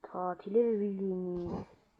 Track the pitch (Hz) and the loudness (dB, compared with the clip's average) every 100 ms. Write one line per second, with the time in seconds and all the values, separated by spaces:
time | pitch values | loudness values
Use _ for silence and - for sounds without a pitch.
0 | - 185 180 175 - 214 233 214 202 196 | -10 -4 -4 -4 0 4 4 4 2 0
1 | 196 185 180 180 175 170 - - _ _ | -2 -2 -2 -2 -4 -6 -8 -16 _ _